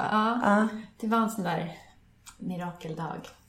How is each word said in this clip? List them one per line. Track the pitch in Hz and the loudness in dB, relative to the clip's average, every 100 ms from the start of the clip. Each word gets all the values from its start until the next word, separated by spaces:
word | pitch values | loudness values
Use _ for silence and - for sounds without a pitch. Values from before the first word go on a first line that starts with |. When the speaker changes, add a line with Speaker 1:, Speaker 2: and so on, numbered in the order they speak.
| - | 2
Speaker 1:
Ja. | 214 220 240 | 2 2 2
Speaker 2:
Ja. | 214 202 220 - - - | 4 4 4 0 -12 -8
Speaker 1:
Det | 220 | 2
var | 226 | 4
en | 220 | 2
sån | - | 0
där | 175 165 170 - - - _ _ - - | -2 -2 -4 -8 -18 -20 _ _ -20 -10
mirakeldag. | 180 180 175 170 165 160 160 - - - | -6 -4 -6 -8 -10 -6 -6 -8 -12 -18